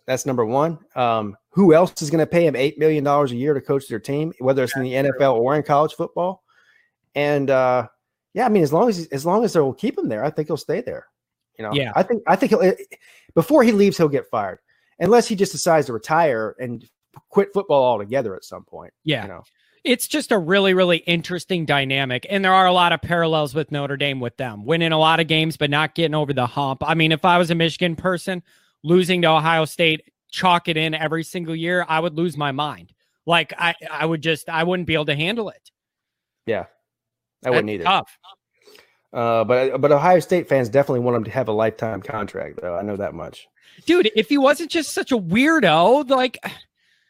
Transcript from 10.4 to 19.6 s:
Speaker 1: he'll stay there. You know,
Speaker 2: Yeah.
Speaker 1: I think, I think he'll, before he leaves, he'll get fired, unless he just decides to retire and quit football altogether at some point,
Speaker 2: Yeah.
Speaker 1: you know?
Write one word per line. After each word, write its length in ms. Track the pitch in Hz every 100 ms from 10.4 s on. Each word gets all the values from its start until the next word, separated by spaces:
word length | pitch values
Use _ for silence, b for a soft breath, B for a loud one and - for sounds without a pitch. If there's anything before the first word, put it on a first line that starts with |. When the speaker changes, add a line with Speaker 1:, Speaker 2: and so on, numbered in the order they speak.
| 151
Speaker 1:
he'll 80 | 151
stay 240 | - 165
there. 280 | - 76 - _ _ _ _ -
You 60 |
know, 80 | 110
Speaker 2:
Yeah. 180 | 131 123
Speaker 1:
I 80 | 110
think, 200 | 196 226 -
I 100 | 190
think 140 | 254
he'll, 200 | 208 247 - - - b b b
before 280 | - 160 311
he 80 | 233
leaves, 260 | 208 202 -
he'll 100 | 156
get 220 | 139 -
fired, 300 | 117 98 87 _ _ _ -
unless 300 | 175 240 226
he 80 | 190
just 160 | 196
decides 340 | 143 - 160 131
to 40 |
retire 640 | 113 - 156 165 113 107 -
and 300 | 127 117 _ _ _ - _
quit 220 | - 196
football 320 | 196 190 143
altogether 500 | 127 113 101 131 113
at 100 | 92
some 200 | - 90
point, 300 | - 80 87 _
Speaker 2:
Yeah. 180 | 156 135
Speaker 1:
you 60 | 101
know? 140 | 85 - _